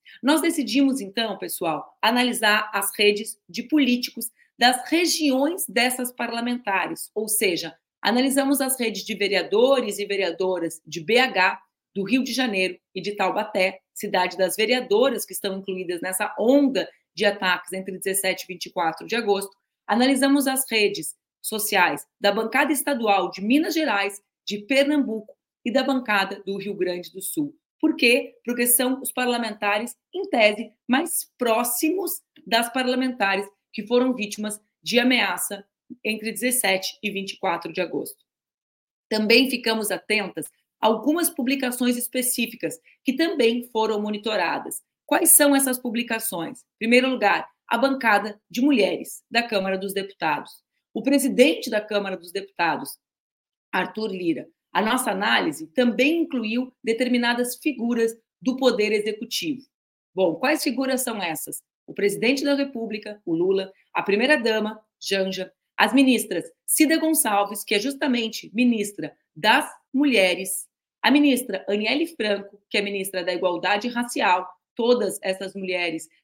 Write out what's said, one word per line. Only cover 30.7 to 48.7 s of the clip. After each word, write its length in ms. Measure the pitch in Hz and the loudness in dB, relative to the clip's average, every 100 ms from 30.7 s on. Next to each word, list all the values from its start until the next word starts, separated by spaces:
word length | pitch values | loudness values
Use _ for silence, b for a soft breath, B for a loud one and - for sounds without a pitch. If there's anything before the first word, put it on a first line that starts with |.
| _ - | _ -2
mais 440 | 262 339 - - - | 0 0 -4 -8 -2
próximos 840 | 240 220 240 - 311 370 349 - _ _ - | 0 2 0 0 0 0 -4 -8 _ _ -2
das 260 | 226 240 | 0 0
parlamentares 720 | 262 247 254 262 247 196 190 202 _ _ | -2 0 0 -2 0 0 0 -4 _ _
que 140 | - 202 | -12 0
foram 300 | 247 254 240 | 2 2 0
vítimas 440 | 208 214 214 - _ _ | -6 -6 -8 -10 _ _
de 160 | 160 233 | -2 2
ameaça 640 | 254 240 196 180 - 202 - _ - - | 4 2 2 -2 -6 -8 -14 _ -20 -8
entre 280 | 214 214 220 | -6 -4 -6
dezessete 640 | 208 247 247 294 285 - - | -4 -2 0 2 0 -2 -8
e 80 | 208 | -6
vinte 220 | 196 196 | -6 -8
e 40 | - | -6
quatro 340 | 185 170 - | -4 -4 -6
de 80 | 175 | -6
agosto. 460 | 170 143 151 - _ _ _ _ _ _ _ _ - | -4 -6 -8 -14 _ _ _ _ _ _ _ _ -4
Também 440 | 220 214 240 262 | 0 4 6 4
ficamos 400 | 247 233 226 208 | 0 -2 -2 -2
atentas 560 | 180 - 214 185 160 - _ _ _ | -4 -2 -2 -2 -8 -12 _ _ _
a 60 | - | 2
algumas 420 | 220 294 339 320 | 2 0 0 0
publicações 640 | - 247 277 254 247 247 240 | -2 -2 -2 -2 0 0 0
específicas 840 | - 254 247 - 226 - 160 - b b - | -2 -2 -2 -2 -4 -6 -10 -10 b b -2
que 80 | |
também 560 | 254 330 311 233 240 - | 0 0 2 2 2 -4
foram 300 | 226 220 208 | -2 -2 -2
monitoradas. 800 | 208 208 220 208 165 151 - - - _ - | -4 -4 -2 -2 -2 -2 -6 -12 -14 _ 0
Quais 260 | 285 349 | 2 6
são 220 | - 285 | 6 6
essas 240 | 277 269 247 | 4 2 -2
publicações? 800 | 240 226 240 226 - 180 165 - | -4 -4 -4 -4 -4 -6 -8 -10
Em 180 | _ - | _ -4
primeiro 300 | 220 247 262 | 4 4 4
lugar, 380 | 254 202 165 - _ - | 2 2 2 -4 _ -4
a 100 | 226 | 0
bancada 600 | 262 269 226 202 208 - _ | 2 2 2 2 0 -10 _
de 120 | 240 | 0
mulheres 600 | 285 | 4